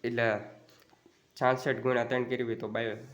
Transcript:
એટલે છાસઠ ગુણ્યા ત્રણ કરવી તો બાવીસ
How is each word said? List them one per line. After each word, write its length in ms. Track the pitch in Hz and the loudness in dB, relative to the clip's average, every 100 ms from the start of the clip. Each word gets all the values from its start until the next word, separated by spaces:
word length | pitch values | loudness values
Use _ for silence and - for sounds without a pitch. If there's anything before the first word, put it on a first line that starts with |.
એટલે 220 | 117 117 117 104 - - - - - - - _ _ - | -2 2 2 2 -4 -18 -20 -20 -20 -20 -20 _ _ 2
છાસઠ 420 | 127 131 147 120 | 2 4 0 0
ગુણ્યા 240 | 127 123 117 | 2 2 2
ત્રણ 140 | 127 123 | 0 0
કરવી 280 | 123 117 113 | -2 -2 -4
તો 60 | 107 113 | -4 -4
બાવીસ 260 | 117 110 - | -4 -6 -12